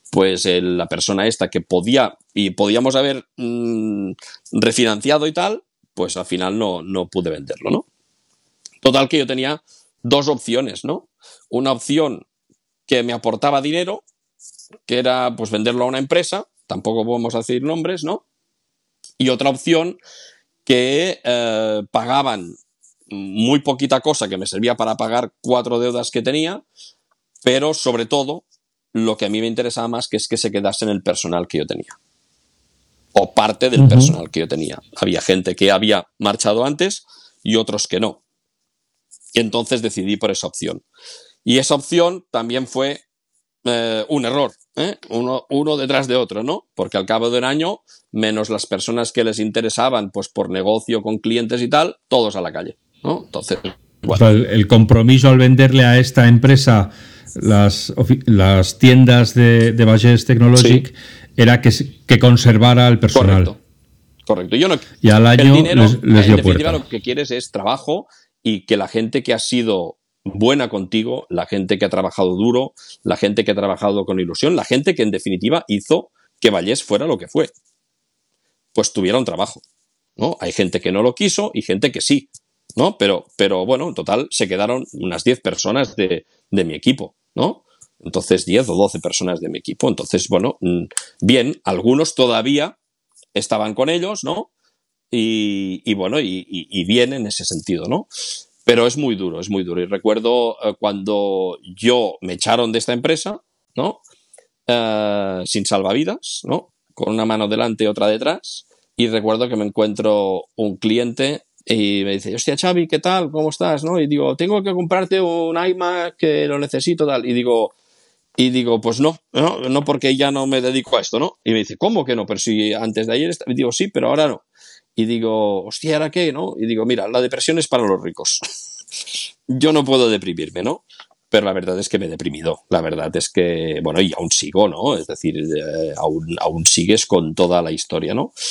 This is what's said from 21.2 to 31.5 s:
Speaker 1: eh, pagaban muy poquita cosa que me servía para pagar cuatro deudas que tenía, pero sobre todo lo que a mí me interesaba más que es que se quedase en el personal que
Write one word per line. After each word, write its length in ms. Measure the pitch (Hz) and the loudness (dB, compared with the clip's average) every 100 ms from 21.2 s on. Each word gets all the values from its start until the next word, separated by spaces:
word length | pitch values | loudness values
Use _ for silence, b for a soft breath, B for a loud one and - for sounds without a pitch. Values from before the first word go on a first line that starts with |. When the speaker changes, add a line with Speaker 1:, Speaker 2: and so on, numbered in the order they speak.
Speaker 1:
eh, 580 | 123 120 117 110 110 107 104 | -4 -2 -2 -2 -2 -4 -4
pagaban 680 | 113 117 135 135 107 85 - _ _ _ _ - | -4 -2 -2 -2 -4 -10 -18 _ _ _ _ -16
muy 520 | 101 98 104 117 143 | -12 -8 -2 0 0
poquita 400 | 139 131 139 131 | 0 -4 0 0
cosa 280 | 151 147 101 | 0 -2 -4
que 100 | 95 | -6
me 80 | 95 | -8
servía 280 | 101 117 117 | -4 -2 -2
para 200 | 110 110 | -4 -4
pagar 360 | 113 117 117 _ | -4 -4 -4 _
cuatro 360 | 120 123 117 120 | -2 -2 0 -2
deudas 320 | 123 120 113 | -2 -4 -6
que 120 | 120 | -6
tenía, 420 | 123 151 160 202 _ b b b b _ _ _ | -4 -2 -4 -8 _ b b b b _ _ _
pero 320 | 127 131 151 | 0 0 0
sobre 320 | 151 131 117 113 | -2 -2 -2 -2
todo 380 | 143 135 165 _ _ _ _ _ | -2 -2 -8 _ _ _ _ _
lo 220 | 113 113 107 | -4 -2 -2
que 100 | 101 | -4
a 20 | |
mí 120 | 107 | -4
me 60 | 113 | -4
interesaba 400 | 113 120 120 117 | -4 -6 -4 -6
más 200 | 117 - | -6 -6
que 80 | 107 | -6
es 120 | - | -4
que 80 | 113 | -6
se 120 | 110 | -4
quedase 340 | 98 98 101 110 | -4 -4 -4 -4
en 40 | |
el 120 | 101 | -4
personal 440 | 95 90 85 87 | -4 -6 -4 -6
que 100 | 87 | -4